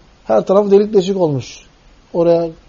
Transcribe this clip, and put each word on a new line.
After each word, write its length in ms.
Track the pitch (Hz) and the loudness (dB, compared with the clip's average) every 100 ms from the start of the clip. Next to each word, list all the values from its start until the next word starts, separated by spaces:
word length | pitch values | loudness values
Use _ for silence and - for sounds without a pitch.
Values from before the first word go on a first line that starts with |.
| _ _ | _ _
her 220 | - 220 185 | -4 -2 0
tarafı 240 | 196 208 | 0 2
delik 240 | 202 214 | 2 2
deşik 220 | 214 180 196 | 0 -2 -2
olmuş. 500 | 170 139 113 - - _ _ _ _ | -2 -2 -8 -16 -20 _ _ _ _
Oraya 340 | 185 170 170 170 165 | -2 0 0 -2 -10